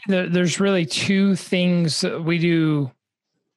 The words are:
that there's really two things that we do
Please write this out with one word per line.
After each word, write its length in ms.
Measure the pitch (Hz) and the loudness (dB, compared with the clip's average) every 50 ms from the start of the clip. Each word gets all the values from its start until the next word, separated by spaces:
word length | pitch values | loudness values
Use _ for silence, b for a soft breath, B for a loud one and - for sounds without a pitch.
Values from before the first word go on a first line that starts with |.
| - | 0
that 260 | 202 190 185 180 170 170 | 0 0 0 0 0 0
there's 260 | 180 180 170 139 - | 0 0 0 0 0
really 260 | 196 196 196 180 170 | 0 2 2 0 0
two 500 | - - - - - 196 190 196 196 190 | -2 -4 -4 -2 0 2 2 2 2 0
things 640 | 165 - - - 180 180 180 175 175 170 156 - - | -2 -2 -4 -2 0 2 2 2 2 0 0 -2 -2
that 220 | - 180 - 151 165 | -4 -4 -4 -4 -2
we 160 | 156 170 170 | -2 0 0
do 520 | 165 170 170 165 160 156 151 147 143 127 - _ _ _ _ _ _ _ _ _ _ _ _ | 2 2 2 2 2 2 0 0 -2 -4 -8 _ _ _ _ _ _ _ _ _ _ _ _